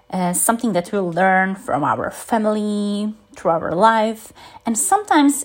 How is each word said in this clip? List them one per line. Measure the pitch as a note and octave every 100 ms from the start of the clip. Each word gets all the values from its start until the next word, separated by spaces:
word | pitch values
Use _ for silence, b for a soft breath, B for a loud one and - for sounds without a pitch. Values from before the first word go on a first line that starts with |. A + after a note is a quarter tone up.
| _
uh, | F#3 F3+
something | F3+ - A#3 A#3
that | F3 F3
we | G3+
learn | F3 E3 F#3+ F#3+ F#3+ F#3+
from | - C3+
our | C#3 A2+ -
family, | - - A3+ G#3+ G#3+ G#3 G#3 G3+ G3+ G#3+ G#3+ _
through | - F3+
our | E3 -
life, | E3 A3 A3+ A3 A3 - - B B
and | - G#3+
sometimes | - G4+ G4+ E4 C#4+ C#4